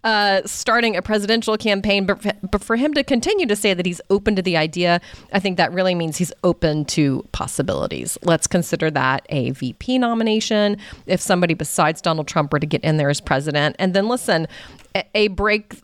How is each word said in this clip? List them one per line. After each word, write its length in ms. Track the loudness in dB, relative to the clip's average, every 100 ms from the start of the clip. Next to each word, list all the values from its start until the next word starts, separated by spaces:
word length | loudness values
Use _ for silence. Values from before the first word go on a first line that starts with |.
uh, 380 | 0 2 2 2 -2
starting 520 | -6 0 2 2 -2
a 60 |
presidential 520 | 0 -2 2 0 0 -2
campaign. 520 | 0 0 2 2 2
But 180 | 0 -2
f-, 120 | -4 -4
but 140 | -4
for 120 | 0 0
him 200 | 2 0
to 80 |
continue 420 | 0 0 2 0 0
to 100 | 0
say 200 | 2 0
that 100 | -2
he's 160 | -4 0
open 260 | 0 2 0
to 60 |
the 160 | 0 0
idea, 420 | 0 0 2 2 0 -16 -4
I 80 | -2
think 180 | 0 0
that 140 | 0
really 220 | 2 0
means 240 | 0 -2 -2
he's 160 | -4 0
open 420 | 0 2 2 0 0
to 380 | 2 2 0 -4
possibilities. 840 | -6 -4 -2 -2 -2 -4 -4 -8 -4
Let's 240 | 0 2 2
consider 420 | 0 0 -2 0
that 380 | 0 0 0 -2
a 220 | -2 -2
V 220 | -2 -6
P 260 | -6 -2 0
nomination 800 | 2 0 2 0 2 2 2 0 -8 -16 -4
if 160 | -4
somebody 320 | 0 2 2
besides 480 | 0 -2 0 0 0
Donald 260 | -2 -2 -2
Trump 240 | -2 0
were 60 | 0
to 80 | 0
get 160 | -2
in 140 | 0 2
there 120 | 2
as 120 | 0
president. 540 | 0 -2 0 0 0 0
And 160 | 0
then 120 | 0 0
listen, 380 | -2 0 0 -2 -8 -20 -20 -8 -6
a, 80 | -4 0
a 120 | 0
break 460 | 2 0 0 -2 -14